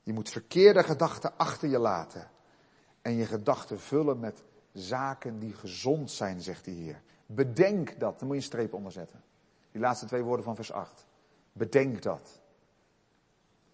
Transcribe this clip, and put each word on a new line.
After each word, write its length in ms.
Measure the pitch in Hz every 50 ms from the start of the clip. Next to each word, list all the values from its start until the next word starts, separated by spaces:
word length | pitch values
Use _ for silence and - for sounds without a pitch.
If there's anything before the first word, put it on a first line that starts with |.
| _
Je 100 | - 110
moet 160 | 110 107 -
verkeerde 540 | - 117 - - - 170 190 208 196 185 165
gedachten 560 | - 156 123 165 151 - - - 131 - -
achter 300 | 170 156 - - - 147
je 100 | 135 123
laten. 520 | 117 110 95 85 80 - - 90 82 - - _ _ _ _ _ _ _ _ _ _ _ _ _ -
En 120 | 120 117
je 120 | 117 113
gedachten 540 | - 110 107 101 147 131 - - - 113 98
vullen 380 | - - 135 147 156 147 131 120
met 240 | 113 107 101 - - _ _ _ _ _ -
zaken 680 | 98 92 92 117 127 135 139 135 - - 127 113 110
die 160 | 110 110 98
gezond 560 | - - 95 90 87 - 131 151 156 139 -
zijn, 300 | - - 107 98 92 87
zegt 260 | 85 90 85 - -
hij 80 | - 92
hier. 280 | 85 82 80 73 - - _ _ _ _
Bedenk 760 | - 113 113 135 127 117 143 185 196 208 190 143 - - -
dat. 180 | 123 104 - -
Daar 100 | 131 135
moet 80 | 143
je 60 | 139 131
een 60 | -
streep 240 | - 117 113 107 -
onder 200 | 98 101 95 87
zetten. 300 | 92 85 - - - - _ _ _ _ _ _ _ _ _ -
Die 80 | 107
laatste 260 | 117 123 123 - 120
twee 160 | 110 127 123 120
woorden 220 | 117 123 117 104
van 100 | 113 113
vers 180 | 104 110 - -
acht. 340 | 101 90 - - - - _ _ _ _ _ _ _ _ _ -
Bedenk 500 | - 113 101 - 113 135 139 117 95 -
dat. 380 | 104 85 - - - - - _ _ _ _ _ _ _ _ _ _ _ _ _ _ _ _ _ _ _ _ _ _ _ _ _ _